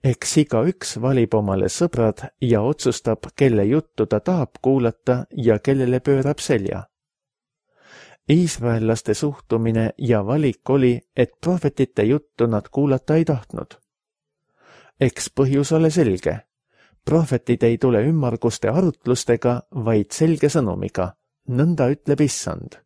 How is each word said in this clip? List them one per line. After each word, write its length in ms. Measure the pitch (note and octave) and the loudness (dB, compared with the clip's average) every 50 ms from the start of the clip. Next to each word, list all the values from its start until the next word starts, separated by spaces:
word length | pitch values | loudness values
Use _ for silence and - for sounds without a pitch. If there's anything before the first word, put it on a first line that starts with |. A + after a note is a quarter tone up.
| - | 0
Eks 280 | C3 B2 - - - - D#3 | 0 -2 -2 -4 -2 0 0
igaüks 580 | D3+ - - A2+ A#2+ E3+ F#3+ _ - - - A2 | 0 2 0 0 0 0 -2 _ -8 -12 -8 -4
valib 320 | A2+ C3 C#3 B2+ A#2 G#2+ - G#2+ | -2 0 2 2 2 2 2 0
omale 320 | G#2 G2+ F#2+ G2 G2 G2 | 0 0 0 0 0 -2
sõbrad 540 | - - E3+ E3+ - A#2+ A#2 A2 G#2 - - - _ _ | -2 -2 -2 -2 0 0 0 0 0 -2 -12 -18 _ _
ja 200 | - B2 A#2 G#2+ | 0 0 2 2
otsustab, 680 | G#2 B2 D3+ - - C3 A#2+ - _ A#2 A2 - - - _ | 2 -2 -2 -2 -2 -2 -2 -2 _ -4 -4 -4 -6 -16 _
kelle 300 | - C#3+ C3+ A#2 G#2+ G2 G2+ | 2 2 2 4 2 2 2
juttu 360 | B2+ D#3 D#3 _ _ - A2 | 0 0 -2 _ _ -4 -2
ta 140 | - - G#2+ | 0 0 -2
tahab 380 | - - F#3 F3 C3 - _ - | 0 0 -2 -2 -2 -4 _ -4
kuulata 640 | - B2+ C3+ C3+ A#2+ A#2 A2+ _ _ - B2+ B2 - _ | 0 0 2 2 2 0 -2 _ _ -2 -2 -2 -2 _
ja 280 | - - A#2+ A#2+ A2 G#2 | -8 -2 2 2 2 2
kellele 400 | _ - C#3 C3+ C3 B2 B2+ B2+ | _ 0 0 2 2 0 0 0
pöörab 400 | - - C#3 C3+ C3 C#3 D3 - | 0 0 0 2 0 -2 -4 -4
selja. 440 | - - C#3+ A2+ G2 - - F#2 F#2+ _ _ _ _ _ _ _ _ _ _ _ _ _ _ _ _ _ _ _ _ - - - - - - _ _ - | -2 -2 -2 -2 0 -4 -6 -8 -10 _ _ _ _ _ _ _ _ _ _ _ _ _ _ _ _ _ _ _ _ -20 -20 -20 -20 -20 -20 _ _ 2
Iisraellaste 840 | D3 E3+ F3+ E3 - - A#2 A#2+ A2+ A2+ A2 A2+ A2+ A2+ - - G#2+ | 2 2 2 0 -2 -4 -2 -2 0 0 2 0 0 -2 -2 -4 -4
suhtumine 760 | - - D3 C#3 - - _ A2+ A2+ A2+ A2+ A2+ A2+ A2+ A2 - - | -2 -2 -4 -6 -8 -6 _ -2 0 0 0 0 0 -2 -2 -4 -4
ja 280 | - A#2 A#2+ G#2+ G2 | -2 0 0 0 0
valik 440 | G2+ C3 D3+ D3+ C3+ G#2+ _ _ - | 0 -2 0 0 0 -2 _ _ 0
oli, 300 | C3 C#3 C3 B2 B2 A#2+ - _ _ | 2 2 4 2 2 0 -6 _ _
et 220 | - B2 - _ _ | -2 -2 -2 _ _
prohvetite 640 | - D#3+ F3+ F3 - C#3+ - - C3+ - _ - G#2+ | -4 -2 -2 0 -2 -4 0 0 -2 -2 _ 0 2
juttu 440 | G#2+ C3+ D3+ _ _ _ - A2+ A#2 | 2 2 0 _ _ _ -2 0 0
nad 220 | A2 G#2 G2+ - | 0 -2 -4 -4
kuulata 440 | _ C#3 C#3+ C#3+ C3+ C3 _ - D3+ | _ -2 0 2 0 -2 _ 0 0
ei 100 | D#3+ E3 | 0 2
tahtnud. 520 | D#3+ D3 A#2+ - _ - - - _ - _ _ _ _ _ _ _ _ _ _ _ _ _ _ _ _ _ _ _ - - _ _ _ _ | 0 -2 -4 -4 _ -12 -12 -12 _ -16 _ _ _ _ _ _ _ _ _ _ _ _ _ _ _ _ _ _ _ -20 -20 _ _ _ _
Eks 300 | C3+ B2+ - - - - | -2 -2 -2 -4 -10 -8
põhjus 420 | _ - C#3 C3 C3+ C#3 C#3+ - D#3+ D#3+ | _ 0 0 2 2 0 0 2 2 2
ole 140 | E3 D#3+ D3+ | 2 2 2
selge. 460 | F3 D#3 A2+ F#2+ F2+ - D2+ D2+ - - _ _ _ _ _ _ _ _ _ _ _ _ | 2 2 2 0 -2 -2 -4 -6 -6 -10 _ _ _ _ _ _ _ _ _ _ _ _
Prohvetid 580 | - C#3+ E3 E3 C#3 C3+ A#2 _ - A#2+ A#2+ - | 0 2 2 2 2 -2 -4 _ -2 0 2 2
ei 140 | A#2 A#2 A2+ | 2 2 2
tule 240 | - C3 A#2+ G#2 A2 C#3+ | 2 2 2 2 2 2
ümmarguste 640 | E3 D#3+ C#3+ B2 A#2 A#2 - B2 - - - G#2 A#2 | 0 0 0 -2 -4 -2 -2 -4 -2 -2 -2 -2 0
arutlustega, 880 | E3 F#3 F3 - _ _ B2 B2+ B2 - - A#2+ A2+ - B2 A#2+ B2 - _ - - A2 | 2 0 0 -2 _ _ -2 -2 -2 0 0 0 0 2 -2 -2 -2 -6 _ -10 -6 -2
vaid 260 | A2+ A2+ G#2+ G#2 _ | 0 0 0 0 _
selge 380 | - - D#3+ D#3+ E3 D#3 - D3 | -2 -2 0 0 2 2 0 0
sõnumiga. 640 | - E3 C3 G#2 F2+ F#2 F#2+ F#2+ _ - F#2 F2+ - _ _ _ _ _ _ - | 2 0 0 0 -2 -4 -6 -8 _ -4 -6 -6 -6 _ _ _ _ _ _ -6
Nõnda 440 | B2 B2 D3 E3+ F3 D#3 C3+ B2 C#3+ | -2 0 2 0 2 0 0 0 0
ütleb 320 | D3 _ - C#3+ C#3 D3+ | -2 _ -4 0 0 0
Issand. 560 | C3+ - - - - D#2+ E2+ F2 - - - _ | -2 0 -4 -8 -8 -8 -10 -12 -16 -20 -20 _